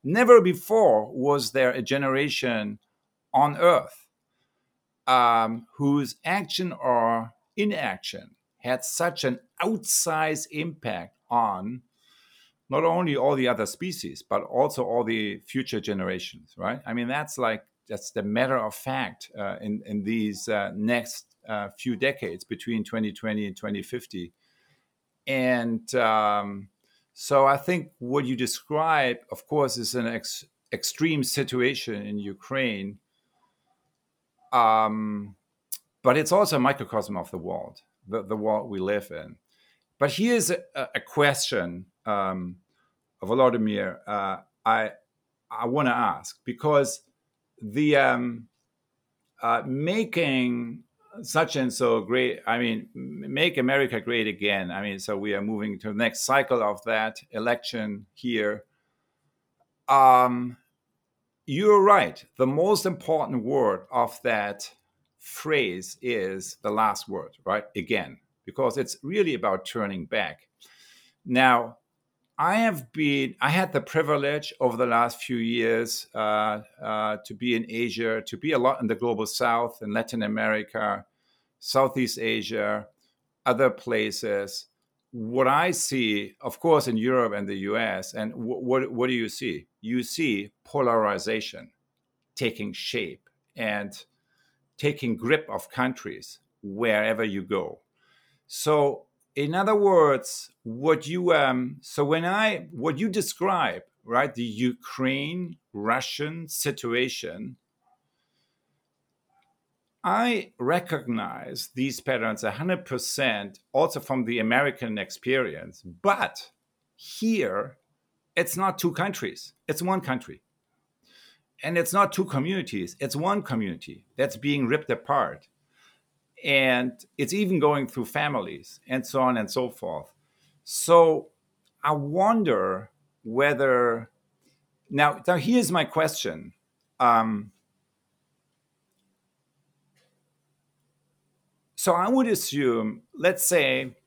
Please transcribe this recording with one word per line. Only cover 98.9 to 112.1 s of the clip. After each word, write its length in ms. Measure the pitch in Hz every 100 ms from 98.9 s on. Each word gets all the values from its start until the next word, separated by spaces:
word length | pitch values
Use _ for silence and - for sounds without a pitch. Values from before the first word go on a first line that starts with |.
| 123 - _ _ -
in 180 | 143
other 220 | 175 196 214
words, 760 | 202 180 151 131 - - - _
what 440 | 113 117 147 156 151
you, 260 | 175 175
um, 420 | 156 139 127 127 139
so 240 | - - 143
when 180 | 160
I, 440 | 175 202 220 202 87
what 260 | 165 147 143
you 120 | 214
describe, 720 | 202 - - 185 180 123 90 - _ 113
right, 280 | 120 147
the 100 | 117
Ukraine-Russian 2000 | 120 107 123 123 - - 131 135 147 175 175 160 _ 196 110 127 - - 151 165 156
situation, 1120 | - 147 - 120 120 127 - 87 87 123 127 _ _ _ _ _ _ _ _ _ _ _ _ _ _ _ _ _ _ _ _ _ _ _ _ 175
I 480 | 202 240 226 - _
recognize 1120 | 127 175 175 151 123 113 98 - - - - 127
these 240 | 135 127
patterns 460 | -